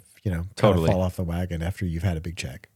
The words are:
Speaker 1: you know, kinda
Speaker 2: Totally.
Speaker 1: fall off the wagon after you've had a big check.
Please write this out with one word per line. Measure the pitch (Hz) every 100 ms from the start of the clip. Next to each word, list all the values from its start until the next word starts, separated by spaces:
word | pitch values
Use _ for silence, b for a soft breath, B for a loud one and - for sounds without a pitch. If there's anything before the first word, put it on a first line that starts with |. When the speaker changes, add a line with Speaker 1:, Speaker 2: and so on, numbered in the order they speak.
| - _
Speaker 1:
you | -
know, | 85
kinda | 90 -
Speaker 2:
Totally. | 107 92 80
Speaker 1:
fall | 92
off | 92 -
the |
wagon | 90 85 90 85
after | 85 - 92
you've | 82
had | 95 82
a |
big | 87 82
check. | - - -